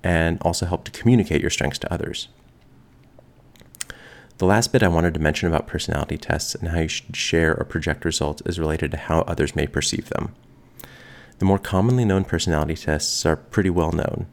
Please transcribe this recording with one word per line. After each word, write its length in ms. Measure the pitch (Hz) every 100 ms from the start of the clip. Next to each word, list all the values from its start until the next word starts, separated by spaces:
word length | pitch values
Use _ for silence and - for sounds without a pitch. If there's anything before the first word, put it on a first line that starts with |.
and 380 | 90 85 82 82
also 240 | - 85 87
help 180 | 90
to 80 | -
communicate 500 | - 117 123 - 73
your 80 | -
strengths 300 | - 71 -
to 140 | -
others. 340 | 85 - - - _ _ _ _ - - - - - - _ - - - - - - - - - -
The 60 | 92
last 280 | 104 110
bit 100 | 127
I 60 | 101
wanted 240 | 82 85
to 80 | 78
mention 260 | 76 76 90
about 200 | 80 -
personality 500 | - - 73 76 80
tests 360 | - 76 -
and 160 | - 85
how 100 | 85
you 80 | 80
should 260 | - - -
share 400 | - 82 80 80
or 80 |
project 400 | - 85 80 76
results 380 | 82 - 73 76 -
is 140 | 85
related 320 | 78 78 76
to 60 | 78
how 240 | - 82
others 340 | - 78 73 78
may 120 | 69
perceive 420 | - 69 - -
them. 260 | - - - - - - - - - - - - -
The 60 | 95
more 140 | 98
commonly 440 | - 95 110 127
known 220 | 113 95 98
personality 500 | 85 - 78 76 80
tests 500 | - 76 - - 82
are 120 | 78
pretty 320 | - - 92
well 240 | 87 80
known 340 | 82 - - 90